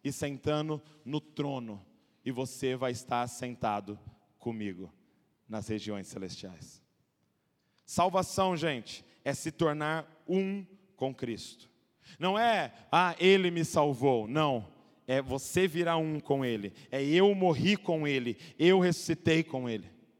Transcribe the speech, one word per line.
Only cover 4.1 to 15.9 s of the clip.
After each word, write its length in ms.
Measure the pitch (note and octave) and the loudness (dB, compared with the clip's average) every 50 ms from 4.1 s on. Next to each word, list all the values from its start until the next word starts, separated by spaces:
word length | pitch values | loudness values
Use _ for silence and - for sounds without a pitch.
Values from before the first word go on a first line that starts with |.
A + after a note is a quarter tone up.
| - _ _ _ _ | -20 _ _ _ _
comigo 560 | _ - A#2+ A2+ A2 G#2 G2+ F#2 F2 F#2+ - _ _ _ _ _ _ _ _ _ _ _ _ | _ -8 -8 -6 -6 -6 -8 -8 -10 -14 -16 _ _ _ _ _ _ _ _ _ _ _ _
nas 180 | G#2+ G#2+ G2+ | -10 -10 -6
regiões 380 | - A2 G#2+ G2+ G#2+ G#2 G2 F#2 | -6 -6 -6 -6 -8 -8 -8 -10
celestiais. 760 | - - F#2+ F#2+ F2+ - - - F#2 F2+ D#2+ - - - _ _ _ _ _ _ _ _ _ _ _ _ _ _ _ _ _ _ _ _ _ _ | -12 -12 -12 -12 -12 -12 -14 -16 -18 -18 -18 -20 -20 -20 _ _ _ _ _ _ _ _ _ _ _ _ _ _ _ _ _ _ _ _ _ _
Salvação, 680 | - - - F3 F#3+ F3 F#3+ F3+ - - - F#3+ F#3 F3+ | -8 0 2 2 4 4 0 0 0 0 0 0 0 0
gente, 480 | D#3 D#3 E3 C#3 A#2+ G#2 - - - - _ _ _ _ | 0 -2 -2 -2 -4 -8 -12 -16 -16 -18 _ _ _ _
é 100 | C#3 C3+ | -4 -4
se 180 | - - D#3+ | -4 -6 -10
tornar 720 | D3+ - E3+ D#3 D3 D3+ D3+ D3+ D#3+ D#3+ D3+ - - _ _ | -2 0 0 0 2 0 -2 -2 -2 -4 -6 -10 -20 _ _
um 360 | - F3+ F#3+ F#3+ F#3+ G3 G3+ F#3+ - - - _ _ _ | -2 0 0 0 0 -4 -6 -8 -14 -20 -20 _ _ _
com 180 | _ C#3 C3+ B2+ | _ -6 -6 -4
Cristo. 580 | - C3 A#2+ A2 G2 - - - _ - _ _ _ _ _ _ _ _ - - - | -6 -8 -8 -8 -8 -10 -16 -18 _ -20 _ _ _ _ _ _ _ _ -20 -10 -4
Não 180 | D#3 F#3 G3 | -2 0 0
é, 340 | G#3+ A#3 A#3 A3 F#3+ D3+ A#2+ - - - - | 2 2 2 2 2 0 -4 -8 -18 -6 2
"Ah, 240 | - E3 F3+ F3+ - | 4 4 4 4 0
ele 320 | - E3 F#3 G3 G3 F#3 F3+ | 4 6 6 8 8 6 2
me 160 | F3 E3 D#3+ | 0 0 -4
salvou." 640 | D#3 - E3 D3 D3 C3+ A2+ C3 C#3 B2+ A#2 G#2+ | 0 2 2 2 2 0 2 2 2 2 2 0
Não, 440 | A2 C3 D#3 D#3 D3 C3 A#2 G2+ - - - _ _ _ _ _ | -2 0 2 2 2 0 -2 -6 -10 -18 -20 _ _ _ _ _
é 160 | - C3 C#3 C3+ | -2 -2 -2 0
você 440 | C3 B2+ C3+ - - - F3+ F#3 | -2 -6 -6 -6 -2 0 2 2
virar 300 | F#3 D3 E3+ F3 E3 | 2 2 0 0 2